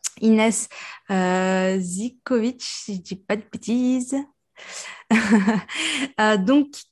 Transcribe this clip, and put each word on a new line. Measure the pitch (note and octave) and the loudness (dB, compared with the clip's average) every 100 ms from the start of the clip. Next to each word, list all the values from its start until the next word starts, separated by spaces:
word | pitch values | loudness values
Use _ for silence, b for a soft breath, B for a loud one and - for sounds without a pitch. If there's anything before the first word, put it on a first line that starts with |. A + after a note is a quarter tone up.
| - - | -12 -2
Inès, | A3 A3 A3+ - - B B B - | 2 4 4 0 -6 B B B -4
euh, | G3 F3+ F#3 F#3 F#3+ F#3 F#3+ | 0 2 2 2 2 2 0
Zikovic, | F3+ F#3 A#3+ - - B3+ A3+ B3+ | -4 -6 -8 -8 -2 0 0 -4
si | - - - G3 | -10 -12 -10 -10
je | |
dis | - F#3+ | -10 -12
pas | - G#3+ | -6 -6
de | - | -6
bêtises. | A3+ - A#3+ B3 B3+ B3 C#4 C#4+ _ _ - B B B B - | -12 -4 0 0 0 -2 -6 -6 _ _ -20 B B B B 0
<laughs> | A3+ A3 G#3+ G3 A3 - B D#4+ D4 C4+ - | 0 4 4 4 0 -4 B -4 -4 -4 0
Euh, | G#3+ G#3+ | 2 4
donc, | F#3 C#4+ C#4+ - - | 4 4 2 -6 -20